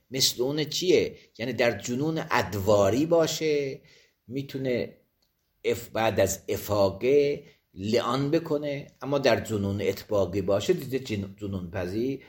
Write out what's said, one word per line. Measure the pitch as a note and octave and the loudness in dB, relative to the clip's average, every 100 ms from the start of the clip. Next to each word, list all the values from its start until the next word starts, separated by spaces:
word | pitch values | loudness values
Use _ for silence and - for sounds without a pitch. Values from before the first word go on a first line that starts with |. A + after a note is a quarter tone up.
| _ | _
مثل | C3+ - - | -2 0 0
اونه | B2 D3+ D3 | -2 -2 -4
چیه؟ | - F3+ C#3+ D#2+ - - - | -2 2 4 2 -4 -18 -10
یعنی | A#2+ | -6
در | A2+ A#2+ G#2+ | 0 0 0
جنون | - B2 D3+ D#3+ - | -4 -4 -2 -4 0
ادواری | A#2+ G2 G2 G2 G#2 G2 A2+ D#3+ | 0 0 -2 4 4 4 2 2
باشه، | E3+ D#3+ - D#3 D3 C#3 - _ _ _ _ - | 4 2 0 -2 0 -2 -8 _ _ _ _ -12
می‌تونه | B2+ C3+ C3+ C3 A#2+ - - _ _ _ _ _ _ G#2+ | -10 -8 -6 -2 -2 -4 -10 _ _ _ _ _ _ -4
اف-، | A#2+ - | -4 -4
بعد | G#2+ A2+ G2+ | -2 0 4
از | F#2+ - - | 2 0 -6
افاقه | G2 - G#2 G2 F#2 A#2+ C#3+ C#3+ D3 - _ _ | -6 0 2 2 2 4 4 4 0 -8 _ _
لعان | - G2 A2 F#2+ C3 C#3+ | -8 0 0 2 0 2
بکنه، | D#3+ E3 D3 D3 C#3+ C#3+ _ | 0 0 -2 -2 -8 -10 _
اما | B2+ C#3+ | -2 2
در | B2+ A2 | 4 2
جنون | G2 A2 G2 G2+ | 2 -2 0 0
اطباقی | F2 - - G#2 F#2 G2 | -2 -2 -2 0 0 0
باشه | F#2 G2 G#2 | 0 0 2
دیگه | F3 C3 C3 | 0 -2 -6
جن-، | B2 G#2+ G2 - | -4 -4 -6 -8
جنون | G2+ G2 F2+ | -8 -6 -6
پذیر، | F#2+ F2+ G2+ B2 C3 | -6 -4 -4 -4 -4